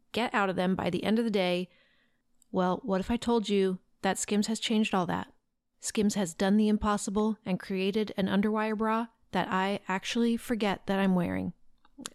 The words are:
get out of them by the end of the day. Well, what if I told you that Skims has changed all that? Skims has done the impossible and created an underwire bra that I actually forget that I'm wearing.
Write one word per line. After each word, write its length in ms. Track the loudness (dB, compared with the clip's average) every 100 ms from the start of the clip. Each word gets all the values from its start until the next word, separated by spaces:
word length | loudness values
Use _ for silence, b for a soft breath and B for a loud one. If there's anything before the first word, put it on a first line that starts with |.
| _
get 200 | -4 0
out 140 | 0 0
of 80 | 2
them 180 | 0
by 140 | 0 0
the 140 | -2
end 140 | 0 0
of 60 | 2
the 40 |
day. 380 | 0 0 0 -4 b b b b b b _ _
Well, 300 | 0 0 0
what 160 | -2 -2
if 100 | -2
I 80 | -2
told 300 | 0 0 2
you 280 | 2 2 -2 _ _
that 160 | -2 -2
Skims 280 | 0 0 0
has 120 | -2
changed 360 | 0 0 2
all 100 | 0 0
that? 220 | -2 -6 _ _ _ _ _
Skims 340 | -6 0 0
has 180 | 2 -2
done 220 | 0 2 4
the 100 | 4
impossible 680 | 2 2 0 -2 0 0 -2
and 160 | -4 -6
created 520 | -4 -2 0 0 -2 -2
an 100 | 0
underwire 500 | 2 2 0 -2 -2
bra 320 | 0 0 -4 _ _
that 160 | -2 0
I 300 | 0 0 -2 -4
actually 500 | -6 -4 0 0 0
forget 480 | -2 -2 -2 -2 -2
that 120 | 2
I'm 160 | 4
wearing. 380 | 2 2 -2 -4 -8 -18 -20 _ -14 -14